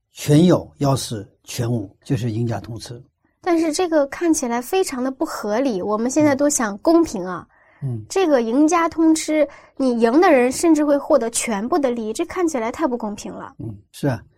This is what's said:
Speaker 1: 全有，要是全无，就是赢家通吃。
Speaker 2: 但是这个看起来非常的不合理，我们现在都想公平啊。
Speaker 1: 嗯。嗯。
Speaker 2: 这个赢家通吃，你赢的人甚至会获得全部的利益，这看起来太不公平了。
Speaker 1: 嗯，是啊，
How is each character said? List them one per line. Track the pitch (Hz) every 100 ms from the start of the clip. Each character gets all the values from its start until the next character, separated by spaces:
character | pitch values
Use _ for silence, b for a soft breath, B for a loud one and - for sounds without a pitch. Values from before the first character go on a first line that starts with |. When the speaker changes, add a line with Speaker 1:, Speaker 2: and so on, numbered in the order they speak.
| _
Speaker 1:
全 | - - 147 180
有， | 131 85 -
要 | 139
是 | 131 - 110 98 _ -
全 | - 117
无， | 120 95 _
就 | - 120
是 | 120
赢 | 110 117
家 | 104
通 | 95 110
吃。 | - 120 - _ _ _
Speaker 2:
但 | 370 330
是 | 320
这 | 302 359
个 | 311 277
看 | - 339
起 | 311 247
来 | 233
非 | 247 381
常 | 370 254
的 | 254
不 | 262 320
合 | - 214 208
理， | 277 196
我 | 185 214
们 | 233
现 | 311
在 | 302 269
都 | 294
想 | - 220 202
公 | 311 339
平 | 330 208 180
啊。 | 175 - b b b
Speaker 1:
嗯。 | 139 117
嗯。 | 104
Speaker 2:
这 | 381 359
个 | 269
赢 | 226 254 302
家 | 339 330
通 | 330 320 320
吃， | - 311 285 B B -
你 | 262 240
赢 | 233 269
的 | 381
人 | 277 247
甚 | 254 339 302
至 | 294
会 | 285
获 | 285 294
得 | 226
全 | - - 202 233
部 | 349
的 | 269
利 | 240 214
益， |
这 | 233 330
看 | 359 339
起 | 269
来 | 226
太 | 247 311
不 | 240
公 | 214 202
平 | -
了。 | 175 - -
Speaker 1:
嗯， | 117 98 _
是 | - 147
啊， | 120 -